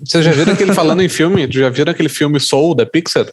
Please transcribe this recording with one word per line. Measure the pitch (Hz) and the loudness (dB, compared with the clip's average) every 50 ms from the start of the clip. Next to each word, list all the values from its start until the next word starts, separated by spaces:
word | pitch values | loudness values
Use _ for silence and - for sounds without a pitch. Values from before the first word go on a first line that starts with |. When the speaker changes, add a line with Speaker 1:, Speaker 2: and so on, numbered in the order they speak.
| 147 | -8
Speaker 1:
vocês | - - 170 156 | -2 0 2 2
já | 165 | 2
viram | 151 139 170 202 202 | 2 2 2 0 2
aquele, | 202 202 190 196 | 2 2 2 2
Speaker 2:
<laughs> | |
Speaker 1:
falando | 185 165 151 165 180 185 | 2 2 2 2 0 0
em | 165 | 0
filme, | - - 160 175 196 185 139 | 0 0 0 0 2 0 -2
tu | 113 117 135 | -2 0 0
já | 135 127 | 0 0
viram | 123 135 151 165 | 0 0 -2 -2
aquele | 165 - 165 143 | -2 -2 -2 -4
filme | - - 151 147 147 139 | -2 -2 -2 0 0 0
Soul, | - - - 135 151 175 160 | 0 0 0 2 2 2 2
da | 123 110 | 0 0
Pixar? | - - 165 170 - - 135 104 - | 0 -2 -4 -4 -2 -2 -2 -2 -2